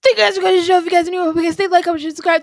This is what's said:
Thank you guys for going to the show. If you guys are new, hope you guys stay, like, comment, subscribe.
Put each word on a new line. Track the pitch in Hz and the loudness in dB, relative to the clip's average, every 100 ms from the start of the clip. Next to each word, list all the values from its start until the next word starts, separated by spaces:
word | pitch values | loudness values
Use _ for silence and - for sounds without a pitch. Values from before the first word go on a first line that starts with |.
Thank | - 440 | 2 2
you | |
guys | 415 | 2
for | 381 | 2
going | 370 | 0
to | 370 | 0
the | 339 | 2
show. | 370 | 0
If | |
you | 339 | 2
guys | 349 339 | 0 0
are | |
new, | 359 | -2
hope | 339 | -4
you | 320 | -2
guys | 339 | -2
stay, | 320 392 | -2 0
like, | 359 | 0
comment, | 349 330 | 0 -6
subscribe. | 302 302 349 330 | -6 -8 -2 -2